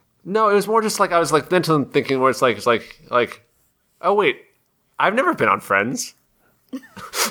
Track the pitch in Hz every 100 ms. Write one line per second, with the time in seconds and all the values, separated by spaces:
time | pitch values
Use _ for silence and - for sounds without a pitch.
0 | _ _ - 208 220 202 190 220 214 -
1 | 185 170 160 151 143 180 160 156 127 147
2 | - 135 131 120 131 104 123 113 - -
3 | - 123 113 - _ _ _ _ _ _
4 | 175 202 170 - - _ _ _ _ -
5 | 170 220 359 - 113 98 - 98 110 240
6 | - - _ _ _ _ _ 262 - -
7 | - - -